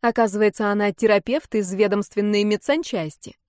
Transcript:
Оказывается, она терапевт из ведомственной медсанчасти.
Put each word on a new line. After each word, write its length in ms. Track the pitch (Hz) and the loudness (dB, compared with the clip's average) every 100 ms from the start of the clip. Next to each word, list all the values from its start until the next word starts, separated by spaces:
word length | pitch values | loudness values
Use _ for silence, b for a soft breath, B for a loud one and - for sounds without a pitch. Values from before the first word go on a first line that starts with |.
Оказывается, 680 | 240 233 220 208 214 - 208 | 0 2 0 4 2 2 -2
она 200 | 208 208 | 0 0
терапевт 600 | - 220 208 - 277 - | 2 2 2 2 -4 -2
из 180 | 220 190 | -4 -2
ведомственной 680 | 190 208 208 202 - 208 208 | -2 0 0 -2 -2 0 0
медсанчасти. 920 | 208 208 - 302 330 214 156 - - _ | 0 -2 0 -2 -2 -6 -6 -10 -18 _